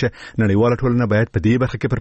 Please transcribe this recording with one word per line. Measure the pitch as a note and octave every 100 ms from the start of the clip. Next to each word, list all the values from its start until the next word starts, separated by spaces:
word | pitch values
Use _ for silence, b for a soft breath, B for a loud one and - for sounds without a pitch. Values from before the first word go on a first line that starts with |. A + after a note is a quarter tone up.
چې | B2+ B B -
نړیواله | G#2+ G2 A#2+ A#2+
ټولنه | B2+ A#2+ A#2
باید | G#2+ A2
په | G2+ G2+
دې | A#2+
برخه | B2+ A2+
کې | A#2
پر | A#2+